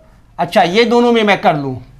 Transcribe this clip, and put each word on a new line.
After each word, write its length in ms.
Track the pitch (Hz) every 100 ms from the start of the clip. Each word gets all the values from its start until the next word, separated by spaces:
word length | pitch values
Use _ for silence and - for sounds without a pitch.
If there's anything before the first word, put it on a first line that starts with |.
| _ _ _ -
अच्छा, 240 | 170 214
ये 220 | 170 202
दोनों 280 | 233 240 240
में 100 | 233
मैं 180 | 214 185
कर 160 | 202 151
लूँ, 200 | 135 127 -